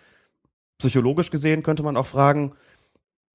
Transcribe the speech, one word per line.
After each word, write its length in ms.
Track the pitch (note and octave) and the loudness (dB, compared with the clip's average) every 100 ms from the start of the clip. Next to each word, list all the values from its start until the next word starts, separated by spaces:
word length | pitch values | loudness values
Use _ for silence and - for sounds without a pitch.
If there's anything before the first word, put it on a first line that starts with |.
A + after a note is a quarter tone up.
| _ _ _ _ _ _ _ _ | _ _ _ _ _ _ _ _
Psychologisch 520 | C3 C3 A#2+ D3+ E3+ | 0 2 2 0 -2
gesehen 320 | D3+ D#3 D#3 | -2 0 0
könnte 200 | D#3 D#3 | -2 -2
man 140 | D3+ C3 | -2 -4
auch 100 | - | -2
fragen, 460 | C#3 C#3 D3 C#3+ - _ _ _ _ _ _ _ | 2 4 2 -4 -8 _ _ _ _ _ _ _